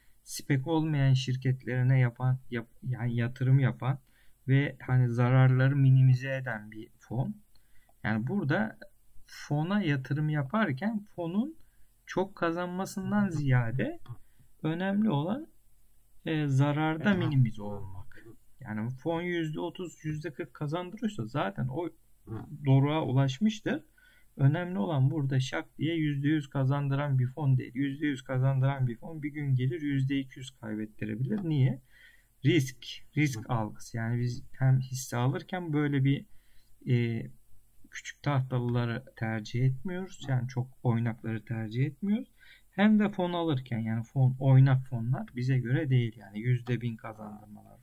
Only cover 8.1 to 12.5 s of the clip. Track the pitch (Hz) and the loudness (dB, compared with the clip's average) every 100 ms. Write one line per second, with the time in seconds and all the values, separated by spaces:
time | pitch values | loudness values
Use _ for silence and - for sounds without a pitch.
8.1 | 110 123 196 147 175 214 - - _ - | -2 -2 -2 0 0 -2 -8 -20 _ -20
9.1 | - - - - 147 165 208 170 143 131 | -18 -16 -14 -4 -2 0 0 0 -2 -2
10.1 | 143 151 151 135 220 196 131 208 214 - | -2 0 -2 0 0 0 0 -2 -4 -6
11.1 | - 165 190 285 330 - - - _ - | -8 -4 -2 -2 -6 -20 -20 -20 _ -6
12.1 | 175 196 - 170 | -4 -4 -2 -2